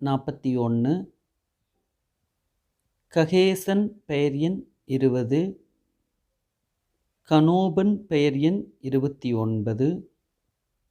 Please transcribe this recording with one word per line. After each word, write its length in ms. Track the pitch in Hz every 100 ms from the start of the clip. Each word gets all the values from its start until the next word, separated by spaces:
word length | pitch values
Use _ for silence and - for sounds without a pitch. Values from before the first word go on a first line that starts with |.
நாற்பத்தி 560 | 139 135 139 139 131 127
ஒன்னு. 580 | 117 117 123 180 196 _ _ _ _ _ _ _ _ _ _ _ _ _ _ _ _ _ _ _ _
ககேசன். 720 | 170 160 185 190 190 190 196 208 - -
பெயர் 280 | 143 143
எண் 300 | 139 160 190 - _
இருபது. 840 | - 131 131 123 120 143 185 190 _ _ _ _ _ _ _ _ _ _ _ _ _ _ _ _ -
கனோபன். 680 | 156 156 180 190 160 196
பெயர் 440 | 208 - 151 147 135
எண் 340 | 156 202 - _
இருபத்தி 520 | 131 135 143 139 123
ஒன்பது. 800 | 113 110 110 107 110 139 185 - _ _ _ _ _ _ _ _